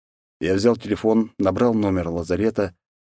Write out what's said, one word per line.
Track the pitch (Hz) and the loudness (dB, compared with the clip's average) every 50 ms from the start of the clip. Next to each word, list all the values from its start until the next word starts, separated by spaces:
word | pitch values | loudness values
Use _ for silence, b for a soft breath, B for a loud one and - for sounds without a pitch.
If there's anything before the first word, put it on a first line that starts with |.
| _ _ _ _ _ _ _ - | _ _ _ _ _ _ _ -4
Я | - 87 95 | -2 0 0
взял | 95 104 120 113 | 2 2 2 2
телефон, | 113 - 104 104 - - 110 110 113 110 110 - - | 0 -2 -4 -4 -2 0 2 2 2 0 -2 -2 -2
набрал | 98 95 92 107 123 120 113 | 0 0 2 2 2 2 2
номер | 107 104 98 95 90 82 85 | 2 0 0 0 0 -2 -4
лазарета | 85 87 82 85 90 90 107 113 113 104 101 92 - _ _ _ _ _ | -4 -4 -4 -2 -2 0 0 -2 0 -2 -4 -4 -6 _ _ _ _ _